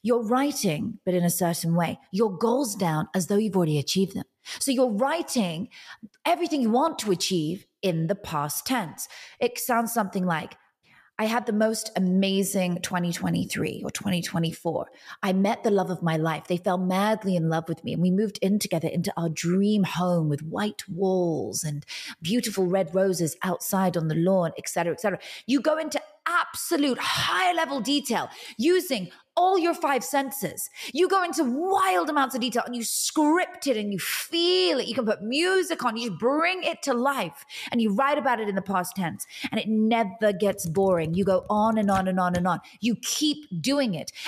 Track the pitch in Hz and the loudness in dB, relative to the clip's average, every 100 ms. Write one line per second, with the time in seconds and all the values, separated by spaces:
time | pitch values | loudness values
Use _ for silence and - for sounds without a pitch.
0 | 214 240 214 254 285 285 202 147 - - | 2 2 2 2 2 0 0 0 -4 -4
1 | - 180 175 - 170 165 165 170 165 - | 0 2 2 2 0 0 0 0 0 -4
2 | _ 190 220 180 233 247 262 202 180 156 | _ 0 0 2 0 2 0 0 0 0
3 | - 190 160 202 220 185 165 147 135 185 | -2 -4 0 2 2 2 2 0 0 0
4 | 190 - - _ - - - 254 254 202 | 0 -2 -12 _ -14 -6 -2 2 2 2
5 | 269 330 - 254 180 160 220 - - - | 0 -2 -2 0 0 -2 -8 -12 -20 -20
6 | 220 _ 302 349 349 294 226 240 320 - | -20 _ -2 0 0 0 2 4 2 0
7 | 208 175 - 180 151 190 - _ 190 165 | -2 0 2 0 0 -4 -10 _ -2 0
8 | 160 151 - 156 147 - - 254 160 - | -2 -2 -4 -4 -2 -4 -2 -2 -2 -10
9 | - - - - 240 - - 233 226 226 | -14 -14 -20 -4 -4 -2 0 0 0 -2
10 | 196 196 180 160 - - _ _ _ - | 0 0 0 -2 -4 -16 _ _ _ -20
11 | _ - 220 233 233 214 220 220 - 190 | _ -4 0 0 0 2 2 2 -4 0
12 | 185 185 196 190 190 196 180 170 - 180 | 4 4 4 2 2 0 0 -2 -2 -2
13 | 175 170 180 170 170 - - - - - | -2 -2 0 0 -2 -2 -4 -4 -8 -6
14 | 208 180 - 180 165 - 170 - - - | -2 -2 -2 -2 -2 -2 -4 -4 -6 -14
15 | - - 202 190 196 226 233 196 180 208 | -20 -6 0 2 2 2 2 2 2 -2
16 | 170 160 165 156 - 180 196 180 185 185 | 0 0 0 -2 -2 -2 0 0 0 2
17 | 208 220 196 180 160 160 165 170 113 156 | 2 0 0 0 2 0 -2 -6 -4 0
18 | 180 185 214 - 196 208 - 165 156 - | 2 2 0 0 0 0 0 -2 0 -2
19 | 190 - 165 151 165 185 202 214 190 160 | -2 -2 -4 -2 0 2 4 4 2 0
20 | 180 175 156 143 156 - 208 - - 165 | 2 2 2 -2 -4 -4 -4 -6 -10 -2
21 | 190 185 175 147 104 175 151 147 - - | 0 2 2 0 -4 -4 -4 -6 -8 -12
22 | - - 160 240 220 196 185 190 165 185 | -12 -8 -2 0 0 0 2 2 0 2
23 | 190 175 160 - 185 175 - 190 185 170 | 2 2 -2 -2 -4 -4 -2 2 2 0
24 | 160 156 175 190 165 151 - 185 170 156 | 0 2 4 4 2 -4 -6 -2 -2 -2
25 | 208 180 - - - 269 302 311 311 285 | -2 -4 -10 -12 -2 0 2 0 -2 -6
26 | - - - 339 - - - 330 285 240 | -8 -16 -2 -2 -2 -8 -2 2 2 0
27 | - - - 359 370 339 320 277 214 285 | -2 -2 0 2 2 2 -2 -2 0 0
28 | 285 202 127 - - - 277 370 359 233 | 0 -2 -2 -10 -16 0 4 4 2 -4
29 | 175 - _ - 359 381 339 339 311 262 | -6 -12 _ 2 4 4 2 0 0 0
30 | - 277 269 - 190 - - - - 269 | 0 -2 -2 -6 -8 -6 -12 -10 -6 0
31 | 359 381 349 320 269 262 370 392 370 370 | 4 4 2 0 0 0 0 2 4 2
32 | 320 302 262 262 247 233 220 247 220 - | 2 0 0 0 -2 -2 -4 -6 -4 -2
33 | - - 294 339 359 - 277 220 208 196 | -2 2 4 4 0 -4 -2 -2 -2 -4
34 | - - - 339 349 370 370 277 202 233 | -4 -6 -4 0 2 4 2 0 -2 -2
35 | 226 165 208 269 359 381 349 330 240 220 | -2 -2 -2 0 2 2 0 -2 -2 -2
36 | 240 160 240 294 339 370 339 320 285 240 | -6 0 0 2 2 0 -4 -4 -2 0
37 | 262 269 175 - - - - 240 220 196 | 2 0 -4 -8 -18 -14 -4 0 2 2
38 | 269 294 254 226 208 196 190 190 180 - | 2 2 2 0 0 -4 0 -2 -2 -4
39 | 170 196 - - - 220 208 220 220 233 | -4 -6 -12 -10 -6 -4 0 2 2 2
40 | 214 190 214 190 196 190 170 160 190 175 | 0 0 0 2 0 0 -2 2 4 4
41 | 160 175 190 185 - 208 214 220 202 190 | 2 0 2 2 2 2 2 2 2 2
42 | 185 185 180 175 175 214 - - 233 214 | 2 2 2 2 0 0 -6 -4 -2 -2
43 | - - 302 294 - 170 233 285 254 160 | -4 0 0 -2 -6 -4 0 0 0 -2
44 | - - | -8 -10